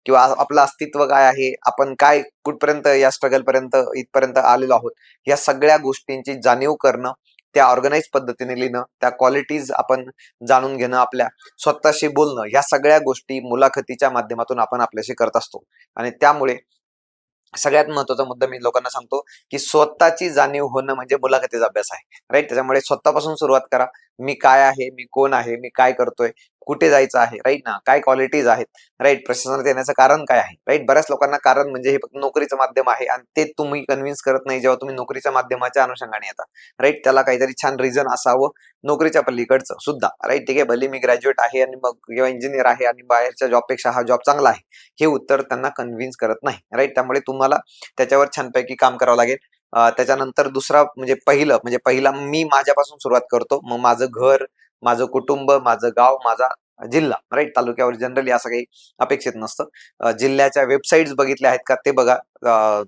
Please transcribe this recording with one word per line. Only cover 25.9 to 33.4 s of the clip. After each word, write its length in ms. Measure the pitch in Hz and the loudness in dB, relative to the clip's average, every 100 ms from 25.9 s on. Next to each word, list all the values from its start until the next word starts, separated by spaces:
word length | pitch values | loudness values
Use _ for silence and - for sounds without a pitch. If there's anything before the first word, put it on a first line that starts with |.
करतोय, 400 | 127 120 - 117 - _ _ - | 2 -4 -2 -6 -6 _ _ -10
कुठे 240 | 143 160 | 0 4
जायचं 300 | 143 135 127 | 4 4 2
आहे, 180 | 117 107 | 0 -2
राईट 240 | 131 143 123 | -2 -2 -4
ना? 120 | 101 - | -6 0
काय 140 | 139 | 2
क्वालिटीज 480 | 135 131 131 151 120 | 2 0 0 0 2
आहेत, 180 | 120 113 _ _ _ | 0 -2 _ _ _
राईट? 260 | 135 135 - | 0 0 -2
प्रशासनात 400 | 123 131 135 135 | -6 -4 -4 -2
येण्याचं 280 | 131 131 | -2 -2
कारण 320 | 135 131 156 147 | 2 4 4 2
काय 120 | 123 | 0
आहे, 180 | - - - | 0 -8 -2
राईट? 180 | 143 131 | 0 2
बऱ्याच 200 | 139 156 | 2 2
लोकांना 280 | 135 139 143 | -2 0 2
कारण 320 | 135 131 143 | 2 2 0
म्हणजे 200 | 127 127 | -2 -2
हे 80 | 139 | -2
फक्त 180 | - 135 | -4 -6
नोकरीचं 420 | 139 147 143 135 | -4 -2 -4 -2
माध्यम 320 | 131 127 131 | 0 0 0
आहे 160 | 117 120 | -2 -2
आणि 180 | 123 | -6
ते 280 | 123 - | -4 -4